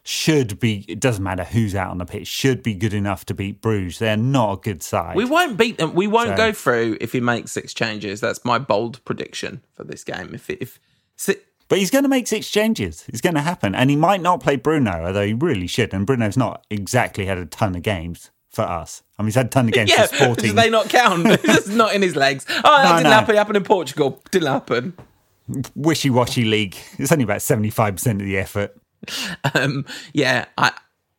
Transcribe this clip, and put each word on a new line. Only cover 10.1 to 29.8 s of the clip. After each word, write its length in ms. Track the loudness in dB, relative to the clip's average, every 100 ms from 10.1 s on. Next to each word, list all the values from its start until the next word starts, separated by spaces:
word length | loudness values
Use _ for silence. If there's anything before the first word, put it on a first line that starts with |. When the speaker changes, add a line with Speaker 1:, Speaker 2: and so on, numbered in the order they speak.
| -10 -10
Speaker 2:
If, 160 | -14 -10
if 300 | -10 -10 -14 _ _ _ -10
si- 180 | -4 -4 _ _ -2
Speaker 1:
But 120 | 0
he's 120 | 2
gonna 160 | 2 4
make 220 | 2 0
six 200 | -4 -2
changes. 560 | 0 2 0 -2 -6 -12
It's 120 | -2
gonna 220 | 0 0
happen. 320 | -2 -2 -2
And 160 | 2 2
he 60 | 4
might 240 | 4 2
not 200 | 2 0
play 140 | 2
Bruno, 520 | 0 2 2 2 0 -2
although 200 | 0 0
he 60 |
really 320 | 0 0 -2 -2
should. 260 | -2 -2
And 140 | 0 0
Bruno's 300 | 0 0 0
not 280 | -2 -4 -10
exactly 560 | -8 -2 0 0 -2 -4
had 120 | -4
a 80 | -6
ton 280 | -4 -4
of 80 | -2
games 480 | -4 -4 -6 -12 -16 _ _
for 140 | -6
us. 400 | -4 -4 -10 -18 _ -6
I 40 |
mean, 40 | -2
he's 80 |
had 120 | 0 2
a 20 |
ton 180 | 2 2
of 60 |
games 160 | 2 4
Speaker 2:
<laughs> 60 | 4
Yeah, 100 | 4
Speaker 1:
for 80 |
Sporting. 300 | 4 2 2
Speaker 2:
do 80 | 0
they 180 | 4 4
not 180 | 4 2
count? 380 | 4 4 4 4
<laughs> 160 | 2
It's 240 | 4 2 2
not 300 | 2 2 4
in 60 |
his 120 | 2
legs. 320 | 2 2 0 -4
Oh, 40 | 2
that 220 | 6 6
Speaker 1:
No, 120 | 6 6
Speaker 2:
didn't 40 |
Speaker 1:
no. 60 | 6
Speaker 2:
happen. 240 | 6 6
It 40 | 2
happened 180 | 4 0
in 80 |
Portugal. 580 | 2 0 0 0 -2 -2 -2
Didn't 160 | 0 0
happen. 420 | -2 0 -2 -2 -10 -20 _ _ _ -10 -8 -8
Speaker 1:
Wishy-washy 720 | -2 0 2 2 2 2 0
league. 320 | 2 2 0 -6 -16 -6
It's 140 | 0
only 100 | 2
about 160 | 2 -2
seventy-five 520 | 0 0 0 0 0
percent 260 | 0 -2 -2
of 60 | -2
the 100 | -4
effort. 400 | -4 -4 -6 -8 _ _ -12 -10 -8 -4 -2
Speaker 2:
Um, 300 | 0 0 -2